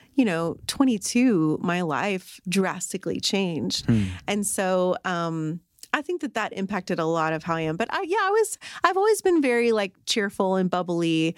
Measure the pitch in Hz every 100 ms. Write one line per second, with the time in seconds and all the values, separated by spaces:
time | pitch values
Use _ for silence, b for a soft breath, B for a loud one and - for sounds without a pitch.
0 | b - 226 165 165 - - - 269 214
1 | - 240 254 185 156 151 180 175 170 131
2 | 202 190 - - 180 190 185 180 - 190
3 | - - - 196 190 156 175 - - 113
4 | 95 90 - 208 202 - 190 185 180 180
5 | 190 175 170 160 156 170 - _ - 302
6 | 294 349 269 226 208 - 196 202 185 170
7 | 160 165 160 160 170 165 160 160 233 330
8 | 349 415 381 427 415 - B B 339 370
9 | 415 415 381 339 269 240 233 214 196 -
10 | - 233 202 - 190 190 185 180 175 170
11 | 170 160 160